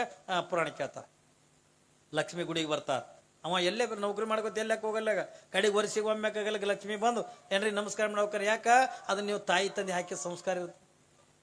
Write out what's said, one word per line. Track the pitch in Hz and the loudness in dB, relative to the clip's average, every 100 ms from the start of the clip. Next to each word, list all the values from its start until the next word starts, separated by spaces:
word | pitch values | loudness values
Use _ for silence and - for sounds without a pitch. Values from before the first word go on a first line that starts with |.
| 233 - - | -2 -6 -4
ಆ, | 185 | -2
ಪುರಾಣ | 170 175 156 | 0 0 0
ಕೇಳ್ತಾರ, | 139 135 - - _ _ _ _ _ _ _ _ _ _ | -2 -6 -8 -18 _ _ _ _ _ _ _ _ _ _
ಲಕ್ಷ್ಮೀ | 151 151 170 | -2 -2 -2
ಗುಡಿಗೆ | 160 165 156 | -2 -2 0
ಬರ್ತಾರ. | 151 - 131 - - - _ | -2 0 -2 -4 -16 -20 _
ಅವ | 160 180 | -2 2
ಎಲ್ಲೇ | 175 214 240 | 2 2 0
ನೌಕರಿ | 214 202 202 220 | 0 -2 -2 0
ಮಾಡ್ಕೊತ | 220 220 214 | 0 0 -2
ಎಲ್ಲಕ್ಕೆ | 220 220 220 | 0 0 0
ಹೋಗಲ್ಲ, | 214 220 196 156 - - | -2 0 0 -2 -8 -4
ಕಡೆಗೆ | 185 214 | 2 4
ವರ್ಷಿಗೆ | 202 208 220 214 | 4 2 2 0
ಒಮ್ಮೆ | 214 214 | 0 0
ಆಗಲ್ಲ | 208 208 214 | -2 -2 -2
ಲಕ್ಷ್ಮೀ | 202 196 196 208 | 0 -2 -4 -2
ಬಂದು | 226 233 - - - | 0 0 -2 -8 -4
ಏನ್ರಿ | 196 214 | 0 0
ನಮಸ್ಕಾರ | 208 208 - 214 | 0 -2 -2 0
ಮಾಡ್ಬೇಕಾರೆ. | 208 208 208 202 | 0 0 0 0
ಯಾಕ? | 226 233 240 262 - - | 2 6 6 6 0 -2
ಅದನ್ನ | 196 208 | -2 0
ನೀವು | 202 | -2
ತಾಯಿ | - 180 196 | 2 2 2
ತಂದೆ | 196 190 | -2 -2
ಹಾಕಿ | 180 180 180 | -2 -4 -6
ಸಂಸ್ಕಾರ | 175 170 190 180 | -6 -6 -4 -4
ಇರುತ್ತೆ. | 175 - - _ _ _ _ _ | -4 -12 -20 _ _ _ _ _